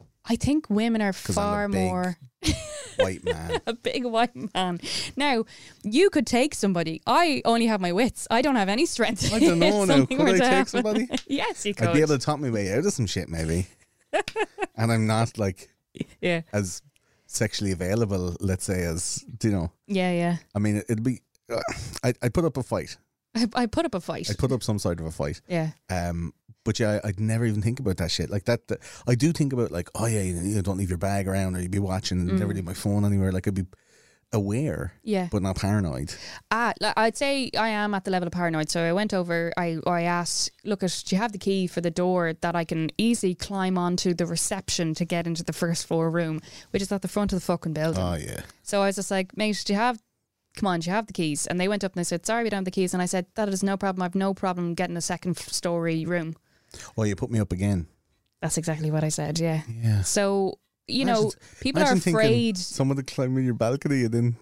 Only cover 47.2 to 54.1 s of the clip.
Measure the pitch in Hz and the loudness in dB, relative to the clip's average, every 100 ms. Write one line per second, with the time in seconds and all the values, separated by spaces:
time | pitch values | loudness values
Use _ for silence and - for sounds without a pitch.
47.2 | 202 185 - 170 165 156 160 160 90 82 | 0 0 0 -2 -2 -2 0 0 0 -2
48.2 | - - - - - 202 196 196 190 196 | -4 -10 -12 -16 -4 0 0 0 -2 -2
49.2 | 185 - 214 196 - 202 240 233 _ _ | -2 -2 -2 -2 0 2 2 0 _ _
50.2 | _ _ _ - 196 170 165 208 220 - | _ _ _ -4 0 0 0 -2 -2 -2
51.2 | 160 143 - 175 190 208 190 180 170 170 | -2 0 -2 0 0 0 -2 -4 -2 -2
52.2 | - 233 226 202 185 190 180 180 180 185 | -2 0 0 -2 -2 0 0 0 0 -2
53.2 | 180 - 208 190 196 196 196 185 180 | -4 -2 -2 0 0 0 -2 -2 -2